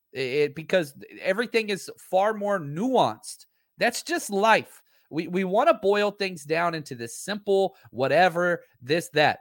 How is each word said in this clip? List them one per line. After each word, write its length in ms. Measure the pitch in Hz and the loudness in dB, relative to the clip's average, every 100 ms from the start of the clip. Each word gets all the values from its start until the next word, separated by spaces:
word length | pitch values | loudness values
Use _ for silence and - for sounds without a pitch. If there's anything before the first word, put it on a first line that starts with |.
| _ | _
It, 80 | - | -6
it, 340 | 131 139 147 | -2 0 0
because 400 | 139 156 190 143 - - - | -2 0 0 0 -10 -20 -8
everything 500 | 160 190 240 226 214 | -4 -4 -2 -2 -2
is 200 | 190 - - | -6 -8 -18
far 360 | - 185 208 | -2 0 2
more 260 | 214 202 196 | 0 -2 -2
nuanced. 840 | 143 151 247 247 131 110 - - - _ _ - | -4 -4 0 2 2 0 -14 -18 -20 _ _ -2
That's 260 | 214 - | -2 -2
just 260 | - 339 - | -4 -4 -2
life. 500 | 196 220 202 123 - _ _ - | 2 4 4 2 -16 _ _ -10
We, 160 | 147 170 | -6 -4
we 180 | 180 | -2
wanna 280 | 190 196 311 | 0 2 0
boil 380 | 285 190 208 208 | 0 0 2 0
things 340 | 202 190 175 | -2 -6 -6
down 300 | 143 160 175 | -4 -2 0
into 200 | 160 143 | -4 -8
this 220 | 120 117 - | -10 -10 -10
simple 600 | - 208 208 196 190 _ - | -8 -8 0 0 0 _ -14
whatever, 680 | 104 135 147 185 165 175 170 - _ | -4 2 4 4 4 0 -2 -6 _
this, 260 | 123 165 160 | -2 -2 0
that. 240 | 151 143 - | 2 4 2